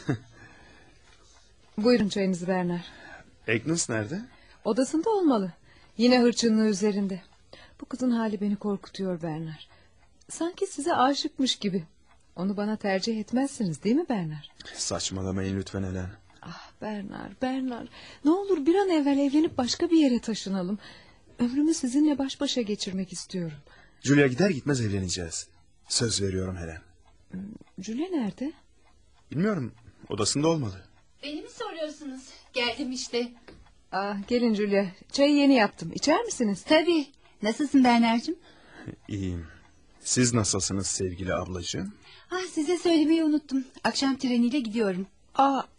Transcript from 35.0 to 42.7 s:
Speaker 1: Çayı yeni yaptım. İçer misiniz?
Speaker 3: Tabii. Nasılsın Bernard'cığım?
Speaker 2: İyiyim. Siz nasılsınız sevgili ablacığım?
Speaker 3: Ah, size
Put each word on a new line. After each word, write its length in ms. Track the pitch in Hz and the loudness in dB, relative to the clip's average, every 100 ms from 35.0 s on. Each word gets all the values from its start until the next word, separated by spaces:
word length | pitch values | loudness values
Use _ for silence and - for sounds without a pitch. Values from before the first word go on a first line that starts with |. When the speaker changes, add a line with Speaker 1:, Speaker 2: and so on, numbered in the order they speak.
| - | -6
Speaker 1:
Çayı 220 | - 285 | 2 4
yeni 200 | 294 285 | 6 6
yaptım. 380 | 262 202 - 165 | 6 4 0 -10
İçer 300 | - - 339 | -2 2 2
misiniz? 400 | 466 - 220 196 - | 0 -2 -2 0 4
Speaker 3:
Tabii. 380 | 311 339 330 269 - - _ | 4 6 2 0 -8 -20 _
Nasılsın 420 | 214 233 294 277 | -4 -2 2 6
Bernard'cığım? 520 | 247 233 233 233 311 359 - - - - - - - | 6 6 4 2 -2 -8 -12 -20 -20 -18 -16 -14 -8
Speaker 2:
İyiyim. 380 | 101 92 87 82 - - _ _ _ | -6 -4 -6 -8 -16 -20 _ _ _
Siz 340 | - - 123 | -2 2 2
nasılsınız 520 | 120 101 101 - 98 95 | 2 2 0 -2 -4 -4
sevgili 480 | - 92 87 90 | -4 -4 -4 -4
ablacığım? 600 | 85 90 90 87 - 190 - - - - | -2 -4 -8 -6 -6 -8 -12 -20 -20 -8
Speaker 3:
Ah, 160 | 359 370 | -6 -6
size 240 | 320 302 | -4 -2